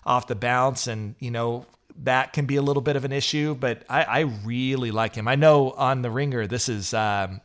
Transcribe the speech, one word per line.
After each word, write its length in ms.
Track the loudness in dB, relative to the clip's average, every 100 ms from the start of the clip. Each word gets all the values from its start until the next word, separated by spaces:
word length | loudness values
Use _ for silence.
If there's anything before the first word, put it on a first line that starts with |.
| 0
off 220 | 0 0
the 80 | -4
bounce, 500 | 0 2 2 0 -6
and, 280 | -6 -8 -8
you 120 | -6
know, 340 | -4 -2 -4 -8 _ _ -6
that 300 | 0 2 0
can 120 | -2 0
be 120 | 2
a 40 |
little 200 | 2 0
bit 160 | 0 -2
of 80 | -2
an 80 |
issue, 420 | -4 -2 0 -2 -2
but 280 | -4 -4 -2
I, 160 | 0
I 160 | 2 0 0 -2
really 480 | -4 -2 -2 -2 -2
like 240 | 0 -2 -2
him. 140 | 0
I 60 | 6
know 360 | 8 8 4
on 300 | 2 0 0
The 100 | -2
Ringer, 340 | -2 -2 -2 -2
this 220 | -2 -2
is, 260 | -4 -2
um, 460 | -2 0 0 -2 -8